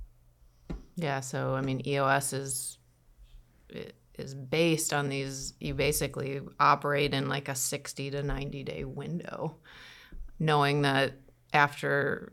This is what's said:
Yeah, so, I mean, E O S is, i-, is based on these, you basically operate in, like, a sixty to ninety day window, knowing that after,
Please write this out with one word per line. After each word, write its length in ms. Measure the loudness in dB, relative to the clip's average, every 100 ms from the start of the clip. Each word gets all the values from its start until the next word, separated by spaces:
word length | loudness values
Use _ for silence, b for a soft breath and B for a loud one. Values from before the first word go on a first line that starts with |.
| -14 _ _ _ -20 _ -12 -12 -12 -6
Yeah, 240 | -4 -2
so, 340 | -4 -4 -2 0
I 60 |
mean, 200 | 0 -2 0
E 140 | 2
O 80 | 4
S 240 | 4 2
is, 440 | -4 -4 -6 -8 -12 _ _ _ -20 -20 -20 -20 _ -16
i-, 180 | -14 -14 -16 _ -14
is 160 | -12
based 600 | -10 -2 4 4 4 2
on 160 | 0 0
these, 440 | -2 -4 -6 -10 -8
you 140 | -4
basically 680 | 0 2 2 -2 -4 -6 -6 -6 4
operate 540 | 6 6 4 2 2
in, 140 | 2 0
like, 220 | -2 -4
a 60 | -4
sixty 540 | -2 -4 -6 -8 -6
to 120 | -4
ninety 400 | -2 -4 -4 -8
day 220 | -8 -6 -6
window, 720 | -8 -6 -6 -6 -6 -6 -8 B B B B B B -10 -2
knowing 440 | 4 6 6 4
that 300 | 4 4 2 -2 -20 _ _
after, 800 | 4 4 2 0 0 0 -2 -6